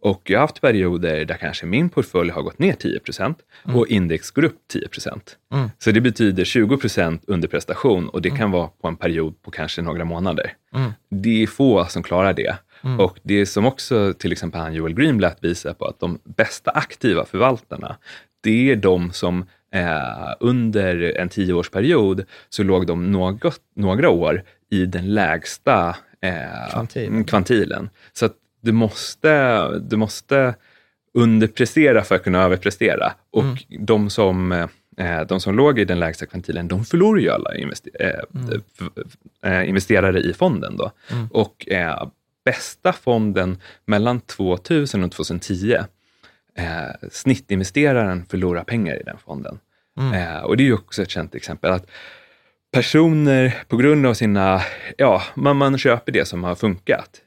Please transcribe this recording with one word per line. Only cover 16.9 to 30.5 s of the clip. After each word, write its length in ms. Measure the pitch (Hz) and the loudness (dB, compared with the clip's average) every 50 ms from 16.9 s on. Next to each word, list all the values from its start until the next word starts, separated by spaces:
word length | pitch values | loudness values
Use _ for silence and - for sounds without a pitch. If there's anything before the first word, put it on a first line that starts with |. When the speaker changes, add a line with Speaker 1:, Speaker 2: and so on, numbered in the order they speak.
| - - - 123 92 82 - | -10 -4 -2 0 0 0 -2
Speaker 1:
förvaltarna, 720 | - - 95 110 131 131 123 _ _ 76 76 - - - - _ - - - _ _ _ _ _ | -4 -2 0 2 2 2 0 _ _ -14 -14 -12 -14 -14 -16 _ -20 -20 -20 _ _ _ _ _
det 280 | 110 110 117 127 135 135 | 0 2 4 4 2 2
är 40 | |
de 360 | 110 98 98 92 90 87 87 87 | 4 4 4 4 4 2 -2 -6
som, 340 | - - 90 87 90 92 95 _ _ _ _ - | -4 -4 -2 -2 -2 -6 -8 _ _ _ _ -4
eh, 600 | 95 87 87 80 78 67 62 55 - - 73 - - | -4 -2 -2 -2 -4 -4 -6 -8 -10 -10 -12 -10 -2
under 760 | - 117 123 127 117 113 107 107 98 92 90 87 85 85 - - | 0 0 2 2 0 0 0 0 0 0 0 0 0 -2 -2 -2
en 80 | 90 90 | -4 -4
tioårsperiod 960 | - - 98 90 90 87 87 - - 95 104 143 175 147 107 98 95 92 95 _ - - - _ | -2 -2 -2 0 0 0 -2 -2 -2 -2 0 2 4 4 4 2 2 -2 -6 _ -14 -20 -20 _
så 140 | - - 107 | -6 -2 0
låg 240 | 92 92 92 92 | 2 2 2 2
de 260 | 85 85 85 87 92 101 | 0 -2 -2 0 0 0
något, 480 | 95 92 92 95 113 - 170 - - _ _ _ | 0 0 -2 -4 -2 -4 -4 -4 -4 _ _ _
några 340 | - 101 95 92 110 143 175 | -4 -2 0 0 2 2 2
år 320 | 98 85 85 78 76 87 92 _ _ _ _ _ | 2 2 2 0 0 -2 -4 _ _ _ _ _
i 160 | - 98 92 | -2 0 0
den 280 | 90 92 90 87 95 104 | 0 -2 -6 -4 -2 0
lägsta, 840 | 107 98 82 80 85 - - - - _ - 131 104 87 87 87 - - _ _ _ | 0 2 0 0 -2 -4 -10 -14 -4 _ 2 2 4 2 0 -4 -6 -12 _ _ _
eh, 500 | - 95 90 82 65 85 - 58 57 - - | -6 -6 -4 -4 -8 -10 -12 -12 -12 -8 -6
Speaker 2:
Kvantilen. 520 | - 117 117 - 127 117 98 107 113 107 | -6 -8 -6 -6 -8 -6 -4 -2 -2 -2
Speaker 1:
kvantilen. 680 | - - 104 92 - 127 110 95 - - - - - _ _ _ - _ | 0 0 0 2 4 2 2 2 0 -2 -8 -8 -10 _ _ _ -20 _
Så 140 | - - | -2 -2
att 60 | 107 - _ _ _ _ _ | -2 -2 _ _ _ _ _
du 120 | _ 113 110 | _ 2 2
måste, 960 | 113 117 107 107 - - - - _ - 156 156 147 139 127 117 107 85 67 - 85 | 4 2 2 0 -6 -12 -12 -12 _ 2 4 4 4 4 4 4 2 2 0 -2 -4
du 180 | - - - | -4 -2 0
måste 580 | 107 110 107 - - - _ 139 139 135 127 | 0 0 0 -2 -10 -4 _ 2 2 2 2